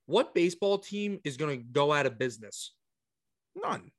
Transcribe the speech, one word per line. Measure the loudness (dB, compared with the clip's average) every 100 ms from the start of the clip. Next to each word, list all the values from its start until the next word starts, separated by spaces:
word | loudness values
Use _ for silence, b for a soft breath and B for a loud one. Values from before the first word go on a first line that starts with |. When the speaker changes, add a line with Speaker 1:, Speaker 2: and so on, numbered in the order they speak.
| 0
Speaker 1:
What | 2 2
baseball | 2 2 2 0 0
team | -2 -4 -4 -4
is | -8 -4
gonna | -4 -4
go | -2 2 4
out | 4 2
of | 0
business? | -4 -4 -16 -14 -16 _ _ _ _ _ _ _ _
Speaker 2:
None. | -8 -6 -6 -8